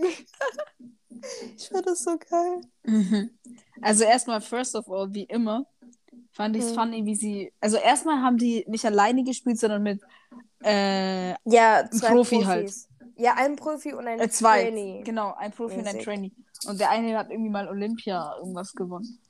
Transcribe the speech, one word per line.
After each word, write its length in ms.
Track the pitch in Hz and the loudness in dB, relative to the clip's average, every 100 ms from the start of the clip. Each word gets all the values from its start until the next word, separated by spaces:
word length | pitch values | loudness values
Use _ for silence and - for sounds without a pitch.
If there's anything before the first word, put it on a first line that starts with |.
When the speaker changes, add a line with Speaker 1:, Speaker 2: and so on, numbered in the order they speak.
Speaker 1:
<laughs> 40 | 349 - - - 539 - 605 - - _ _ - 508 466 - - | -2 -2 -12 -8 -6 -6 -12 -16 -20 _ _ -18 -14 -14 -14 -16
Ich 120 | - | -6
fand 180 | 392 381 | -2 -2
das 160 | 349 | -2
so 140 | 349 330 - | -2 -4 -2
geil. 320 | 339 349 359 - _ | -2 0 -4 -10 _
Speaker 2:
Mhm. 480 | - 220 185 208 220 - - - _ - | 0 2 2 0 -2 -10 -20 -20 _ -4
Also 220 | 214 214 | 2 4
erstmal, 360 | 220 247 247 220 | 6 4 2 -6
first 340 | - 240 254 220 | -4 -6 -4 -6
of 120 | - | -6
all, 220 | 190 196 | -6 -4
wie 100 | 202 | -8
immer, 420 | 190 226 220 226 277 _ 247 _ _ - - | -6 -2 -2 -2 -6 _ -20 _ _ -20 -16
fand 240 | - 214 220 | -6 -4 -2
ich's 140 | 233 | -2
Speaker 1:
Mhm. 40 | 233 | -2
Speaker 2:
funny, 300 | 226 226 208 | -2 -2 -4
wie 100 | 214 | -2
sie, 380 | 214 202 190 - | -4 -6 -8 -2
also 180 | 208 214 | 0 4
erstmal 440 | 220 285 320 285 | 4 4 2 2
haben 160 | 254 240 | 2 4
die 260 | 240 226 190 | 2 0 -2
nicht 180 | 220 240 | -2 2
alleine 380 | 202 208 254 | 4 4 4
gespielt, 360 | 254 247 254 226 | 0 -2 -2 0
sondern 220 | 220 208 | 0 0
mit, 180 | 208 202 - _ _ - - _ | -2 -4 -8 _ _ -20 -20 _
äh, 680 | 214 202 196 190 190 185 180 - 226 | 2 2 2 0 -2 -2 -4 -6 4
Speaker 1:
Ja, 320 | 233 226 202 | 8 8 6
Speaker 2:
einem 120 | 220 | 4
Speaker 1:
zwei 180 | 226 233 | 0 4
Speaker 2:
Profi 240 | 240 233 226 | 6 6 2
Speaker 1:
Profis. 120 | 190 | 2
Speaker 2:
halt. 260 | 180 - - - _ - - | 0 -4 -10 -20 _ -20 -2
Speaker 1:
Ja, 180 | 240 - | 0 2
ein 200 | 277 285 | 0 -2
Profi 380 | 311 302 294 | -6 -6 -8
und 140 | 247 240 | -8 -6
ein 120 | 226 | -2
Speaker 2:
Äh, 100 | 226 | -2
zwei. 340 | - 220 208 226 | 4 6 6 4
Speaker 1:
Trainee. 360 | 220 196 196 | -2 -6 -10
Speaker 2:
Genau, 300 | 208 226 202 | -8 -6 -6
ein 180 | - 208 | -8 -10
Profi 220 | - 233 - | -8 -8 -6
und 80 | 208 | -6
ein 80 | 202 | -6
Speaker 1:
Mäßig. 80 | 220 | -6
Speaker 2:
Trainee. 260 | 208 190 - _ - - | -8 -8 -12 _ -14 -8
Und 140 | 196 | -2
der 100 | 208 | 0
eine 280 | 220 226 220 | 2 0 -4
hat 120 | - | -4
irgendwie 200 | 214 220 | -6 -4
mal 180 | 202 185 | -4 -6
Olympia 680 | 202 208 226 220 180 151 - | -6 -6 -6 -6 -6 -6 -10
irgendwas 360 | - 175 196 | -10 -10 -10
gewonnen. 460 | - 180 180 233 - | -10 -10 -10 -14 -18